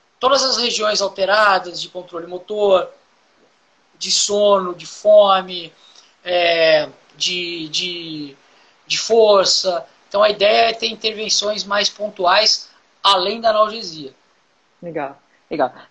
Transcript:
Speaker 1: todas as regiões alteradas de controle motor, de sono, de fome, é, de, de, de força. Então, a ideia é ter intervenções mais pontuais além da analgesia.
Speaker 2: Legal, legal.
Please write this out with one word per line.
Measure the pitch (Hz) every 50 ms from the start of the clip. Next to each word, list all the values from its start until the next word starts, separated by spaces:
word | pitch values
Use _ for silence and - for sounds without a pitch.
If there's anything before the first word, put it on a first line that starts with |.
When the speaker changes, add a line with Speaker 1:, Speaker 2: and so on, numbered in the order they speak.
| _ _ _ -
Speaker 1:
todas | 240 269 277 269 262
as | 262 - 214
regiões | 240 233 - 208 214 214 208 185
alteradas | 196 190 - 196 190 180 202 220 214 202 190 180 180 175 165 -
de | - -
controle | - 180 175 - 175 165 170
motor, | 175 180 185 - - 214 208 208 202 190 180 - - - _ _ _ _ _ _ _ _ _ _ _ _ _ _ _ _ _ _ _ _ -
de | - 185
sono, | - - - - 202 208 208 202 202 190 185 180 175
de | 160 160
fome, | - - - - 208 208 208 208 196 190 190 180 185 180 175 165 160 _ _ _ _ _ _ _ _ _ _
é, | - 180 180 175 170 170 170 165 160 160 156 151 147 135 135 _ _ _ _
de, | 147 - 180 180 180 175 170 170 170 160 156
de, | 156 - 180 180 175 170 165 165 156 151 147 139 135 _ _ _ _ _ _ _ _ _ _
de | - - -
força. | - - 226 226 220 208 202 196 180 - - - - 190 175 165 - - _ _ _
Então, | _ - 202
a | 214 214
ideia | 202 165 196 208 226 233 233 226
é | 226
ter | - 226 226
intervenções | 220 - - 220 208 202 220 196 - - 202 208 214 202 185
mais | 196 196 208 202 -
pontuais | - - 208 208 - - 180 175 190 208 214 160 - - - - _ _ _ _ _ _
além | - 196 196 185 180 202 226 233
da | 226 226
analgesia. | 214 214 214 208 220 226 202 175 160 156 139 127 - _ _ _ _ _ _ _ _ _ _ _ _ -
Speaker 2:
Legal, | 175 170 156 160 139 139 - _ _ _ _ _ _ -
legal. | - 147 135 123 - - - _